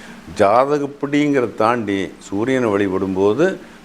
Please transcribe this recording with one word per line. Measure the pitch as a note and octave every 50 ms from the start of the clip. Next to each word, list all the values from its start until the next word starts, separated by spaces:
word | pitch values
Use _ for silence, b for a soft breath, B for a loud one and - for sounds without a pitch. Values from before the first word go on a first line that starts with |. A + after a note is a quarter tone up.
| B B B B B - E2 -
ஜாதகப்படிங்கிறத | G#2 G2 G#2+ B2 C3+ C#3 D3 D3 C#3+ C#3 C#3+ - - C#3 C#3+ D3 D3 D3 C#3+ C3+ A#2+ G#2 F2+
தாண்டி | - G#2+ A2+ B2 B2 A2 G2+ G2 G2 F#2 D2+ - -
சூரியனை | - - G2 G2 A2+ C3 C3 C3 B2 A2+
வழிபடும் | G2+ G2+ G#2 F#2+ F#2 F#2+ F#2+ F#2+ F#2+
போது | F#2 G2 G2+ G#2+ C3 E3+ F#3+ F#3+ - B B B B B